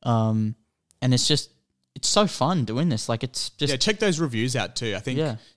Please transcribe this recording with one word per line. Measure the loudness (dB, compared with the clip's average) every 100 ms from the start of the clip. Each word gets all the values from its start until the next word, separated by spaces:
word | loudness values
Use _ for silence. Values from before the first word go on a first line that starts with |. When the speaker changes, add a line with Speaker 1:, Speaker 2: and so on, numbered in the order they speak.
Speaker 1:
Um, | 0 2 2 2 -2 -4 _ _ _ -4
and | 0
it's | 2 2
just, | 0 -2 _ _ _ _ -6
it's | 0
so | 2 2
fun | 2 0 2 0
doing | 0 0
this. | 0 -2
Like, | -2
it's | -4 -6 -8
just | -4 -2
Speaker 2:
Yeah, | 0
check | 0 2
those | 0 0
reviews | 0 0 -2 -2
out | -4 -4
too. | -4 -4
I |
think | -4 -2
Speaker 1:
Yeah. | -2 -4 -12